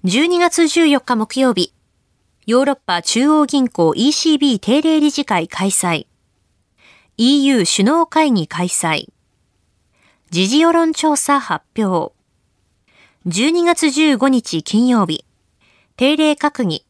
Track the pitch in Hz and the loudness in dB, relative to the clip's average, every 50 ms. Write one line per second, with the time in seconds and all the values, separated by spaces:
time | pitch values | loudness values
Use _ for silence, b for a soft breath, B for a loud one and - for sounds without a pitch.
0 | - 185 175 240 302 339 359 349 349 339 - - 339 311 - 339 330 311 285 262 | -4 0 0 0 0 2 2 0 0 0 2 0 0 0 2 2 2 2 2 0
1 | - - 262 220 220 - - 254 262 254 226 180 175 - _ _ _ _ _ _ | 0 -2 -2 -2 -2 -4 -2 0 0 0 0 -2 -4 -6 _ _ _ _ _ _
2 | _ _ _ _ _ _ _ _ _ - 226 247 277 277 277 269 _ - 180 175 | _ _ _ _ _ _ _ _ _ 0 0 2 2 0 -2 -4 _ -6 -4 -4
3 | 170 - - 226 254 294 311 311 294 - - 285 262 240 _ - 170 160 - - | -4 -4 -2 0 2 2 2 2 2 0 0 -2 -2 -2 _ 0 0 0 2 2
4 | 220 277 302 - - 320 311 277 285 285 247 196 - - 233 294 302 320 320 311 | 0 0 0 0 0 0 0 2 2 0 0 -2 0 0 0 2 2 2 2 2
5 | 294 302 285 - 285 - 214 180 165 - - - 185 196 185 - - 175 170 156 | 2 0 0 -2 -4 -2 -2 -4 -4 -6 -6 -4 -4 -2 -2 -2 -2 -2 -4 -4
6 | - _ _ _ _ _ _ _ _ _ _ _ _ _ _ b b b b b | -6 _ _ _ _ _ _ _ _ _ _ _ _ _ _ b b b b b
7 | b b b - 226 247 285 285 269 277 277 240 180 170 - - 190 220 302 330 | b b b -2 0 2 2 2 2 2 2 2 0 0 0 0 0 2 2 0
8 | 330 320 - 320 311 294 247 202 160 - - 160 180 180 - - - 165 160 143 | 0 0 0 0 2 2 2 0 -2 -4 -6 -6 -6 -4 -4 -4 -4 -2 -4 -4
9 | - - _ _ _ _ _ _ _ _ _ _ _ _ _ _ _ _ _ _ | -6 -10 _ _ _ _ _ _ _ _ _ _ _ _ _ _ _ _ _ _
10 | _ _ _ _ _ _ 165 170 190 190 240 294 320 330 339 330 330 320 311 - | _ _ _ _ _ _ -2 -2 0 2 2 2 2 4 2 2 2 0 -2 0
11 | - 311 294 285 - - 285 277 262 - 175 156 _ _ _ - 220 190 185 170 | 0 0 0 0 0 0 -2 -2 -2 -4 -8 -8 _ _ _ -4 -2 0 0 -2
12 | 156 - _ _ _ _ _ _ _ _ _ _ _ _ _ _ _ b b b | -4 -4 _ _ _ _ _ _ _ _ _ _ _ _ _ _ _ b b b
13 | b b b b b 180 160 185 233 302 330 349 339 339 339 - - 311 262 285 | b b b b b -6 -2 0 0 0 0 0 0 0 0 0 0 -2 0 2
14 | 311 311 277 214 233 277 262 247 - - - 165 151 - - 214 240 254 247 226 | 2 2 2 2 2 2 2 0 -2 -2 -6 -6 -6 -2 0 0 2 2 2 2
15 | 196 165 156 - - _ _ _ _ _ _ _ _ _ _ _ _ _ _ - | 0 0 -4 -8 -10 _ _ _ _ _ _ _ _ _ _ _ _ _ _ -2
16 | 247 269 302 294 311 302 294 294 - 294 285 - 247 185 160 - _ _ | 0 0 2 2 2 0 0 0 -2 -4 -2 -2 -4 -4 -4 -6 _ _